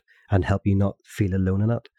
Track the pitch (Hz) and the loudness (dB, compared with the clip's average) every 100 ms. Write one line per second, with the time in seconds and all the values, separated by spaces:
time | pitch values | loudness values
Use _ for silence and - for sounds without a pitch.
0 | _ _ _ 98 - 98 104 98 101 - | _ _ _ 0 0 0 0 0 0 -4
1 | _ - 101 95 95 95 110 117 - | _ -4 -2 0 0 0 0 -2 -8